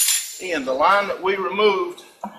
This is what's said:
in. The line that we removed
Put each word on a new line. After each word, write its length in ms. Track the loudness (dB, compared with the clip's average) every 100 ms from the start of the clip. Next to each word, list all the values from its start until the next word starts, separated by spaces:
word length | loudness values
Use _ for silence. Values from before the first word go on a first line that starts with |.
| 2 0 -4 -10
in. 240 | -6 -4
The 80 | -2
line 340 | 2 4 4 2
that 160 | -2
we 140 | -2 -2
removed 680 | -2 2 2 2 -2 -8 -18 _ -14